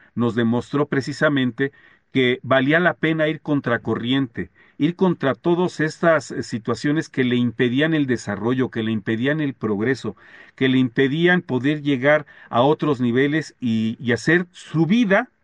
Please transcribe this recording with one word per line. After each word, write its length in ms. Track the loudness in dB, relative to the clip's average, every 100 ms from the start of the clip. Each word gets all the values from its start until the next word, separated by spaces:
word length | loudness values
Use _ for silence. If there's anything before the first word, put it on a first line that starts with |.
| _
nos 200 | -2 -2
demostró 520 | 0 0 0 -2 -4 -2
precisamente 840 | -2 -4 0 0 2 0 -2 -4 -6 -20 _ _
que 300 | 2 2 0
valía 360 | 0 2 4 2
la 140 | 2
pena 360 | 0 -2 0 -2
ir 120 | -4
contracorriente, 1080 | -4 -2 0 -2 -2 -4 0 -2 -2 -6 -12 _ _ -2
ir 200 | -2 2
contra 380 | 0 0 -2
todas 460 | -2 -2 0 -2 -2
estas, 500 | -4 0 2 2 -2
eh, 120 | -8
situaciones 680 | -8 -6 -4 -4 -2 -2 -2
que 160 | -2
le 120 | 0 0
impedían 580 | 0 0 0 2 2
el 100 | 0
desarrollo, 640 | 0 -2 -4 -4 -2 -2 -2
que 140 | -2
le 100 | -4
impedían 480 | -4 -4 -2 -2 -2
el 140 | -4
progreso, 600 | -4 -4 -2 -2 -2 -6 -12 -20 -20 -20
que 140 | -2 2
le 80 | 2
impedían 640 | 2 2 0 2 2 2
poder 400 | 0 -2 0 -2
llegar 460 | -2 0 2 0 -2 -18 -4
a 100 | 2
otros 400 | 2 2 0 0
niveles 560 | 0 2 0 0 -6 -6
y, 360 | -2 0 -2 -4
y 140 | -2
hacer 320 | -2 2 0 -2
su 320 | -12 -6 -2
vida 460 | 2 2 2 0 0 _